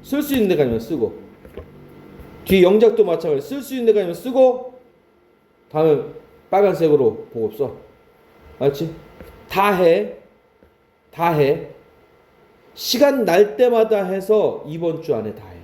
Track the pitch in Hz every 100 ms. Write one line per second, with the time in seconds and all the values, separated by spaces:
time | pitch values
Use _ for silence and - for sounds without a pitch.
0 | - 285 294 269 202 151 131 113 - 151
1 | 104 - - - - - - - - -
2 | - - - - - 190 175 208 220 226
3 | 202 160 170 139 - 277 247 254 233 208
4 | 180 170 254 262 254 247 - - _ _
5 | _ _ _ _ _ _ _ 156 160 139
6 | - - - _ _ 190 202 156 160 147
7 | 120 - - 117 113 - 127 - - _
8 | _ _ _ _ - - 139 143 160 160
9 | - - - - - 190 202 185 175 180
10 | 208 - _ _ _ _ _ _ _ _
11 | _ - 170 151 139 165 - - _ _
12 | _ _ _ _ _ _ _ - - 247
13 | 285 269 196 175 208 - 247 233 214 208
14 | 185 190 190 214 165 - 147 165 165 156
15 | - 113 107 104 - -